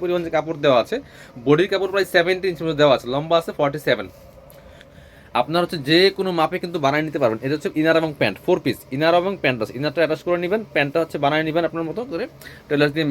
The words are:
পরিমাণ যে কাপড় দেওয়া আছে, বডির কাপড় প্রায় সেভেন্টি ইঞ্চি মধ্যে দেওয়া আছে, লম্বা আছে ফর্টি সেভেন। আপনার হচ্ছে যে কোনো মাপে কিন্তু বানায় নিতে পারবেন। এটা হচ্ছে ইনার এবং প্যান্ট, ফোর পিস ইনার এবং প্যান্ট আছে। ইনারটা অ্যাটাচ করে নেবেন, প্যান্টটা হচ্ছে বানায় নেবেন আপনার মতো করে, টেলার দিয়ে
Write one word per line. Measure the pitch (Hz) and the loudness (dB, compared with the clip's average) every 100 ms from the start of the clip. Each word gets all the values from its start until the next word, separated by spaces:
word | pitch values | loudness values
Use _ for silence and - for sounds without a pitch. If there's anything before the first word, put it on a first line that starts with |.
পরিমাণ | 175 175 165 | -4 -2 -2
যে | 160 | -2
কাপড় | 151 156 | -2 -2
দেওয়া | 143 123 | 2 4
আছে, | 110 240 - - - 123 120 | 2 -6 -10 -20 -20 -8 2
বডির | 151 190 | 2 4
কাপড় | 190 190 | 0 0
প্রায় | 196 185 | 0 2
সেভেন্টি | 180 170 185 190 | 2 2 0 -2
ইঞ্চি | 160 | -4
মধ্যে | 160 147 | -4 4
দেওয়া | 147 120 | 4 4
আছে, | 120 | 2
লম্বা | 135 160 165 | -4 0 0
আছে | 165 - | 0 -2
ফর্টি | 143 151 151 | -2 -2 0
সেভেন। | 117 95 - - - - - - - - - - - - | 0 -2 -14 -20 -20 -20 -20 -20 -20 -20 -20 -20 -20 -6
আপনার | - 123 170 | -2 0 0
হচ্ছে | 175 170 135 | -2 -4 2
যে | 165 190 190 | 4 4 2
কোনো | 190 170 | -4 0
মাপে | 156 180 | 0 -2
কিন্তু | 180 170 139 | -6 -2 0
বানায় | 147 156 | 0 -2
নিতে | 160 | 0
পারবেন। | 127 110 | 0 0
এটা | 131 151 | -4 -4
হচ্ছে | 196 151 | -4 0
ইনার | 156 160 | 2 2
এবং | 160 147 | 0 -2
প্যান্ট, | 117 95 | -2 -2
ফোর | - 180 | 0 0
পিস | 143 - - 135 | 0 -6 -8 -2
ইনার | 160 175 | 2 2
এবং | 180 190 | 0 -2
প্যান্ট | 147 123 | -2 -2
আছে। | 107 120 | -6 -4
ইনারটা | 147 143 | -6 0
অ্যাটাচ | 151 151 - | 0 0 -2
করে | 175 | -2
নেবেন, | 175 214 214 | 0 -4 -2
প্যান্টটা | 156 143 151 | -2 0 0
হচ্ছে | 160 165 | -2 -2
বানায় | 143 151 160 | 0 0 0
নেবেন | 156 165 | -2 -2
আপনার | 165 165 | -4 -6
মতো | 180 247 | -6 -8
করে, | 170 262 - - - - | -8 -10 -12 -20 -20 -4
টেলার | 147 147 | 0 2
দিয়ে | 147 151 | 0 0